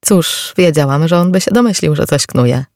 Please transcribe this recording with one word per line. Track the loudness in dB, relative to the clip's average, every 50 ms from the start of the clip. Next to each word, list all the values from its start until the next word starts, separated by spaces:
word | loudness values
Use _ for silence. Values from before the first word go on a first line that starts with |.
| 0
Cóż, | 2 0 2 2 0 -6 -8 -10 -8 -2
wiedziałam, | 0 0 2 2 2 0 0 0 0 0 2
że | 2 2
on | 2 2
by | 0 0
się | -2 0
domyślił, | 0 2 2 2 0 -2 -2 -2 0
że | 0 0
coś | -2 0 -2 -2
knuje | -2 0 0 0 2 0 -2 -4 _ _